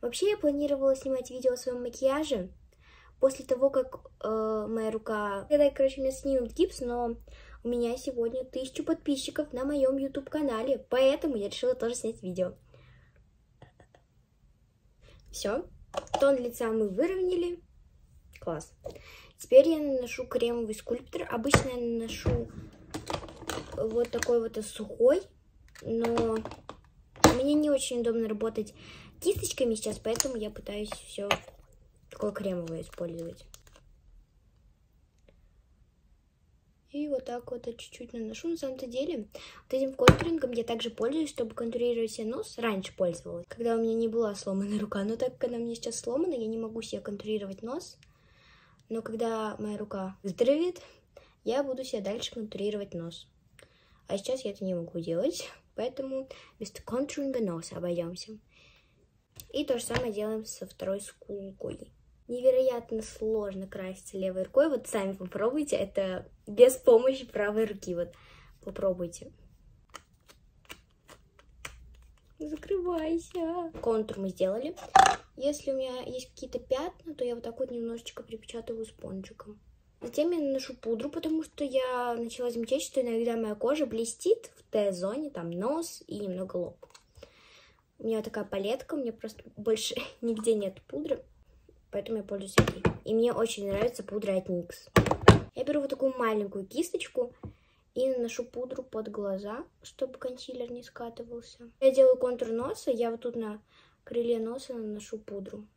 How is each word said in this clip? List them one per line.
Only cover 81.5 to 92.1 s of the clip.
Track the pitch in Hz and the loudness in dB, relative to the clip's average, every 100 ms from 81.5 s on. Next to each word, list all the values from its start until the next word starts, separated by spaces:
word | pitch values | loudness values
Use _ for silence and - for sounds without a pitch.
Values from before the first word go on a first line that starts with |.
| - | -6
я | 294 262 254 247 247 | -2 0 0 -2 -2
начала | 233 233 - 247 | -2 -6 -4 -4
замечать, | 233 226 269 | -2 0 0
что | - - | 0 0
иногда | 240 226 233 226 | 0 2 0 0
моя | 220 | -2
кожа | 214 233 302 277 | 0 0 2 0
блестит | 220 226 - 349 440 - - | 0 -4 -2 2 2 2 -20
в | - | -2
Т-зоне, | 220 202 180 190 247 302 | 2 2 0 -2 -2 -6
там | 226 170 | -8 -6
нос | 175 214 302 330 - - | -4 -2 -2 -4 -10 -12
и | 208 | -8
немного | 202 180 190 180 | -6 -6 -4 -4
лоб. | 175 - - - _ - - - - - - _ _ _ | -4 -8 -20 -20 _ -20 -20 -20 -20 -20 -20 _ _ _
У | 220 | -2
меня | 220 | -2
вот | |
такая | 220 220 | -2 -8
палетка, | 208 202 196 262 - | -6 -4 -2 -4 -4
у | 311 | -4
меня | 247 | -4
просто | 220 220 - - - | -6 -12 -12 -20 -6
больше | 208 220 - - 233 | 0 2 0 -4 -8
<laughs> | - | -4
нигде | 233 220 220 | -2 0 2
нет | 214 196 190 _ | 2 2 -6 _
пудры, | - 311 285 - _ - - _ - _ | -6 -2 -4 -4 _ -20 -20 _ -20 _
поэтому | 202 202 | -6 -4